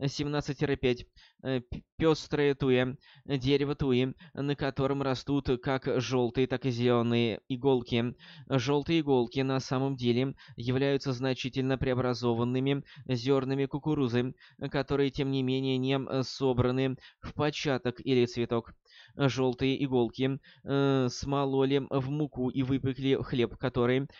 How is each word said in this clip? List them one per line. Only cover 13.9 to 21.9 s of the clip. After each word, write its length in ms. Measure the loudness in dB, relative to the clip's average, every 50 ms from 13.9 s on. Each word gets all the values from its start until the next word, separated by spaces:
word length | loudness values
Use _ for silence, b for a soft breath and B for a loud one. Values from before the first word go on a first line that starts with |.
| 0 0 0 0 2 0 0 -2 -4 B B B B -12 -10 -6
которые, 420 | -4 -4 -2 0 0 0 0 0
тем 200 | 0 -2 -2 -2
не 140 | 0 0 0
менее, 340 | 0 0 0 0 0 0 0
не, 180 | 0 0 0
э, 280 | 0 -2 -2 -2 -4 -4
собраны 720 | -4 -4 -2 0 2 2 4 2 2 2 0 0 -2 -2 B B B B _
в 120 | -14 -10 -4
початок 680 | -2 -2 -2 -2 -2 -2 -2 -2 -2 -2 -4 -6 -6 -2
или 220 | 0 2 4 2
цветок. 480 | 2 0 -2 -2 -2 -2 -2 -4 -6 -12 -20 B B B B B B B
Желтые 680 | 0 0 0 2 2 0 0 0 0 0 0 0 0 -2
иголки, 560 | 0 2 2 2 2 0 -2 -2 -2 -2 -4 B B B B -6
э, 420 | -2 0 2 2 4 4 2 2 0
смололи 800 | -2 -4 -6 -4 -2 -2 0 0 2 2 2 4 2 0 0
в 220 | 0